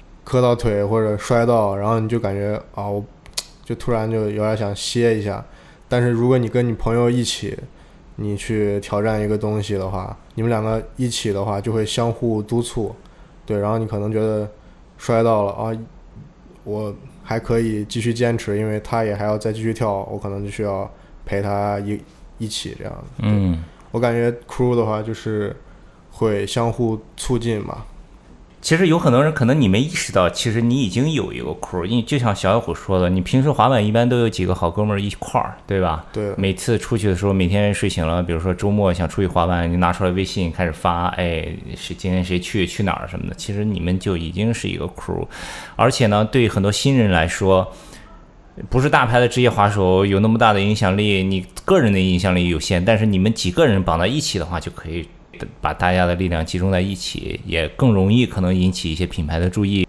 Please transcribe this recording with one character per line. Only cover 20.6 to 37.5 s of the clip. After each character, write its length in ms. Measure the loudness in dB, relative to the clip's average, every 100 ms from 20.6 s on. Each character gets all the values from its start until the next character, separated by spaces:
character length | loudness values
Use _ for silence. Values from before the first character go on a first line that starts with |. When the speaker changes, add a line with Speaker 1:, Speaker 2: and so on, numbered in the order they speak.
Speaker 1:
要 260 | -4 -4 -6 -12 -20 -18 -6
陪 160 | -4
他 360 | -2 -2 0 -2
一， 180 | -4 -6 -8 -20 -20 -10
一 100 | -8
起 260 | -6 -10 -10
这 60 | -12
样。 80 | -12 -14 -6
对。 100 | 0
Speaker 2:
嗯。 340 | 2 2 0 -6 -16 -8
Speaker 1:
我 80 | -2
感 140 | 0
觉 180 | 2 0 -2 -8
crew 280 | -2 0 2
的 100 | 0
话 160 | -2
就 120 | -4
是 420 | -6 -4 -4 -4 -6 -16 -20 -20 -20 -20
会 340 | -4 0 0 -2
相 260 | 0 -2
互 280 | 0 -2 -2 -8 -10
促 240 | -2 -2
进 240 | 0 -4
吧。 220 | -4 -10 -14 -18 -20 -20 -20 -20 -20 -12
Speaker 2:
其 160 | 0 2
实 120 | 4
有 100 | 4
很 100 | 4
多 140 | 4
人， 80 | 4
可 140 | 2 2
能 160 | 4
你 80 | 4
没 100 | 4
意 80 | 2
识 240 | -4 -2
到， 160 | 2 2
其 240 | 2 -2
实 80 | 0
你 220 | 2 2
已 80 | 0
经 240 | 0 0
有 180 | 0 -4
一 80 | -6
个 120 | -8 -8
crew， 240 | -6 -6 -2
因 100 | -2
为 60 |
就 140 | 0 0
像 180 | 0 0
小 160 | 2
野 60 | 2
虎 180 | 0 -8
说 240 | 0 2
的， 100 | 4
你 120 | 2
平 200 | 2 2
时 80 | 2
滑 200 | 4 4
板 160 | 4 2
一 60 |
般 180 | 2 2
都 100 | 2
有 80 | 2
几 180 | 0 -2
个 80 |
好 160 | 0 0
哥 140 | 0
们 140 | 0 0
儿 20 |
一 100 | -2
块 280 | -6 -4 -4
儿， 160 | -4 -8 -4
对 140 | 0
吧？ 240 | 0 -2 -6
Speaker 1:
对。 220 | -6 -6 -2
Speaker 2:
每 180 | -2
次 240 | -2 0 -2
出 200 | 0 0
去 100 | 2
的 80 | 2
时 100 | 2
候， 60 |
每 160 | 2
天 240 | 2